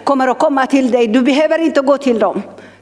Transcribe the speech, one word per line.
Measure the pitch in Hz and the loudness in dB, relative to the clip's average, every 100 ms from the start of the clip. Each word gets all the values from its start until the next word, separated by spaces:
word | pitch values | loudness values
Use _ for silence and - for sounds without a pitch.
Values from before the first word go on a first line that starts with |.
kommer | - 277 262 | -2 0 0
att | 240 | 0
komma | 311 269 254 | 0 0 0
till | 277 262 | 0 2
dig. | 240 233 | 0 2
Du | 254 | 2
behöver | 254 269 311 320 | 2 2 2 0
inte | 320 285 | 0 0
gå | 269 277 | 0 0
till | 262 220 | 0 0
dem. | 196 - - - - - | 0 -2 -10 -16 -20 -10